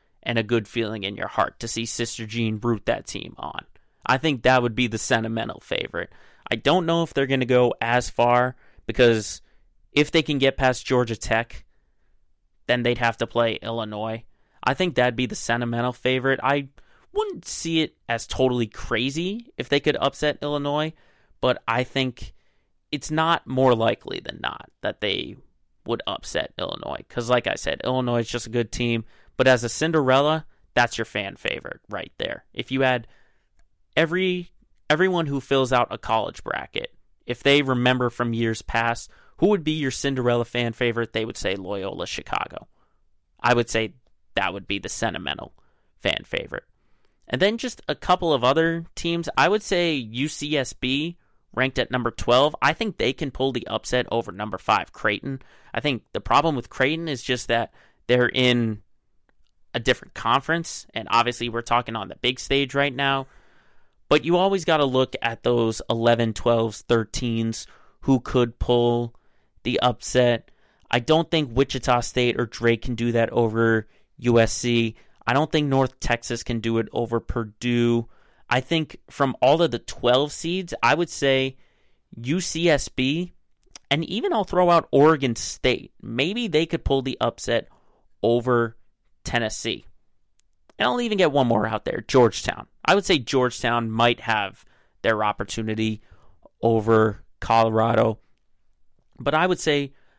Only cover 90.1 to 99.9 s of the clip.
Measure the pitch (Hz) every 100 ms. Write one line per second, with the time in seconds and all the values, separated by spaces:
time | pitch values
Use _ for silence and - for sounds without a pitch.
90.1 | _ _ _ _ _ _ - 247 247 240
91.1 | 202 165 139 120 107 110 107 - 95 -
92.1 | 131 117 - - - - _ - 190 -
93.1 | 160 117 135 127 - 120 120 113 113 120
94.1 | 117 - 107 98 - _ _ _ _ 110
95.1 | 107 107 - 107 - 110 110 110 107 -
96.1 | - - - - _ 117 113 107 110 110
97.1 | 104 - _ - 113 113 110 113 113 113
98.1 | 110 _ _ _ _ _ _ - _ _
99.1 | - 139 156 185 175 156 143 139